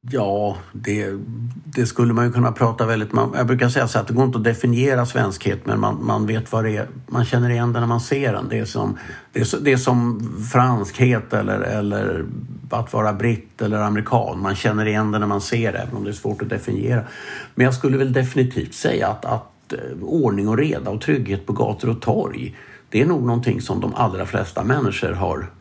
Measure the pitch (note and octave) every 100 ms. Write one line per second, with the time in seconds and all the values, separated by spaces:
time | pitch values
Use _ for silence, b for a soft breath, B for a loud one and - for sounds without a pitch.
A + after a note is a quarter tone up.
0 | A#2+ C3 G2+ G2+ G#2 F#2 - G#2 G#2 G#2
1 | G2 G2 A2+ A#2 A#2+ - - C3 A#2 -
2 | A#2+ A2+ A#2+ A#2 A#2+ A2+ A#2 A2+ A2+ A2+
3 | G#2+ A2+ A#2+ C3 B2 B2 B2 C3 A#2 A2
4 | G#2+ A#2 B2+ A#2+ A2 A2+ B2 A#2+ C3+ B2+
5 | A#2+ B2+ G#2 F2+ G2 G2 - G#2+ G#2 G#2
6 | A2 G#2+ G#2+ A2 A#2+ A2+ A2 G#2+ - -
7 | - A#2+ A#2+ B2 B2 A#2+ A#2+ A#2+ A#2 A#2+
8 | A#2+ C#3 C3+ G2 - A2 G#2+ - G2+ G2+
9 | B B B A#2+ A2+ - C#3+ B2+ B2+ B2
10 | A#2+ G#2+ A2+ F#2+ A2 B2+ B2+ A#2 F#2+ -
11 | B2 A2+ - G#2+ G2+ G2+ - G#2+ G2+ G#2
12 | G2+ F2 - - - - - A2 A#2+ A2
13 | G#2+ G2+ A#2 G#2 - - G#2+ G#2+ G#2 G#2
14 | A2 A#2+ A2 F2+ G2 G2 A2 G#2+ G#2+ G#2+
15 | G#2+ G#2 G#2 G2+ - A#2 A2+ F#2 B2+ A2+
16 | G2+ G2+ G#2+ G#2+ G#2 A2 - G#2 A#2+ A#2+
17 | G#2+ B B B B - B2+ B2+ C#3 C3+
18 | C3+ B2+ B2+ C#3 B2+ - B2+ - - -
19 | - G#2 - A2+ - _ _ - - E2+
20 | F#2+ E3 B2 G2+ G#2 A#2 D3+ - G2+ A2
21 | - C#3+ A#2+ G2 - G#2 A2 G#2 B2 B2
22 | - A3 - B2 B2 B B B _ G#2+
23 | D3+ D#3+ A#2+ A#2+ A#2+ - - F#2+ G2 -
24 | A#2+ F#2 F#2 F#2+ F2+ - G#2+ C#3+ A2+ -
25 | F2 F2+ F2+ C2+ F#2+ -